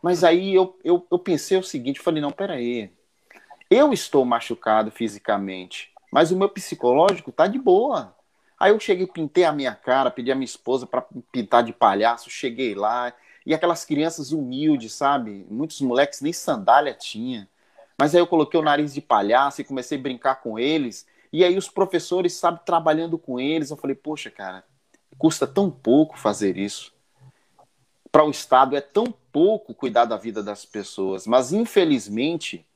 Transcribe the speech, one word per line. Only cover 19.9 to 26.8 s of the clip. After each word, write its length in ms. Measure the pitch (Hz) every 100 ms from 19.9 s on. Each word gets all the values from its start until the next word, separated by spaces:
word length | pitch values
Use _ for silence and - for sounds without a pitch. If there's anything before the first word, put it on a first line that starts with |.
| 143
a 40 |
brincar 400 | 131 123 139 131
com 160 | 120 110
eles, 480 | 127 156 127 101 _ _ _
e 140 | 156 180
aí 100 | 185
os 140 | 190
professores, 640 | - 190 180 - 180 175
sabe, 260 | - 170 170 -
trabalhando 540 | 170 160 156 165 165
com 200 | - 127
eles, 300 | 135 160 143
eu 80 | 147
falei, 180 | 139 135
poxa, 360 | - 151 117
cara, 340 | - 98 92 _ _ _ _ _ -
custa 280 | 160 156 135
tão 240 | 160 196
pouco 480 | - - 135 156 -
fazer 400 | 110 101 101 87
isso. 340 | 101 -